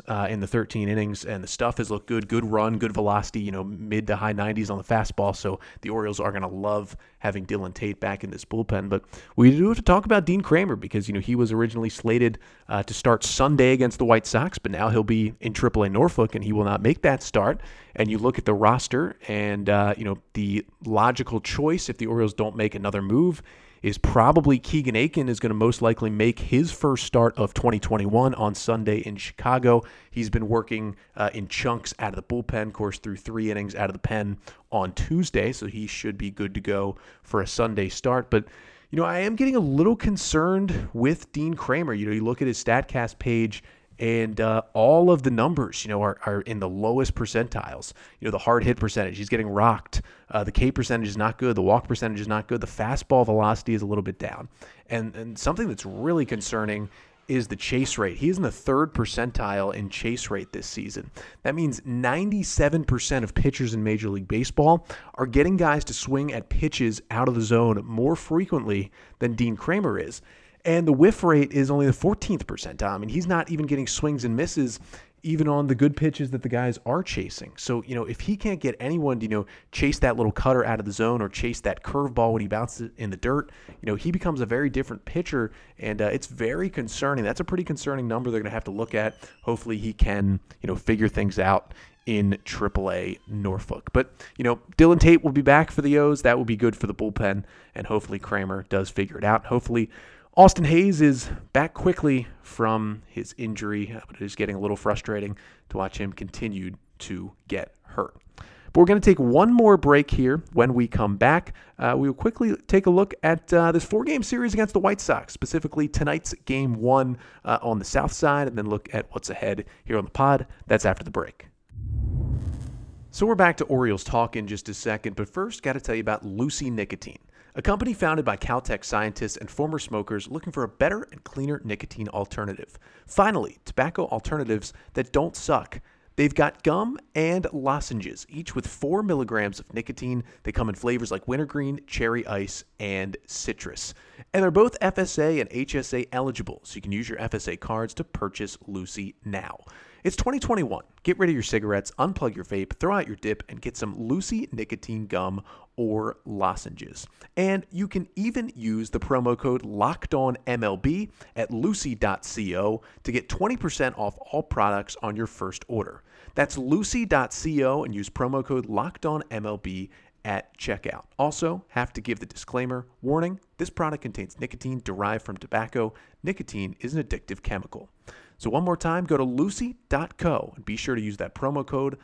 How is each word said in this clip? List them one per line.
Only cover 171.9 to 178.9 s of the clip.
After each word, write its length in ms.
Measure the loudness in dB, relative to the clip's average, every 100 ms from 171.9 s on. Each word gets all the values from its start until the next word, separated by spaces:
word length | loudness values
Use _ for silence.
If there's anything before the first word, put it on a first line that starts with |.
to 60 | -6
give 200 | -6 -6
the 60 | -8
disclaimer, 600 | -14 -6 -4 -4 -6 -10 _
warning, 380 | -2 0 -2 -6 _ -10
this 120 | -8
product 320 | -4 -4 -4
contains 360 | -10 -10 -12 -10
nicotine 420 | -10 -8 -8 -8
derived 400 | -8 -4 -2 -2
from 120 | -6 -14
tobacco. 560 | -4 -4 -2 -2 -4 -6 _ _
Nicotine 540 | -8 -8 -8 -8 -8 -8
is 140 | -6
an 80 | -6
addictive 400 | -4 -8 -8 -8
chemical. 480 | -6 -6 -8 -16 -20 _ -20 -20 _ -8
So 100 | -2
one 160 | 0
more 120 | 0 -2
time, 280 | -2